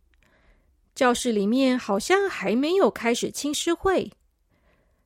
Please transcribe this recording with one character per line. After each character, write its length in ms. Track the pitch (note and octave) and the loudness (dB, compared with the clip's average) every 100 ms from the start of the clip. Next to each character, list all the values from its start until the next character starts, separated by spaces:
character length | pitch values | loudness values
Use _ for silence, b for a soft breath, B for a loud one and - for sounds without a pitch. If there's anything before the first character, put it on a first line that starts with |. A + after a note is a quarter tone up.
| _ _ _ _ _ _ _ _ _ | _ _ _ _ _ _ _ _ _
教 180 | - B3+ | 0 0
室 200 | A#3+ B3 | 2 0
里 160 | G#3+ G3 | 0 0
面 300 | B3+ C4 B3+ | 2 2 0
好 200 | - A#3 | -2 -2
像 320 | - F#4+ G4 | 2 2 2
还 260 | - G3 A3+ | -4 -2 0
没 200 | D4 F#4+ | 0 2
有 160 | C4+ | 2
开 200 | - A#3 | 2 -2
始 200 | A#3+ - | -2 -4
亲 200 | - C#4+ | -6 -6
师 220 | D4 - | -4 -2
会， 400 | E4+ G4 E4+ G3+ - _ _ _ _ _ _ _ _ | 0 0 0 -2 -10 _ _ _ _ _ _ _ _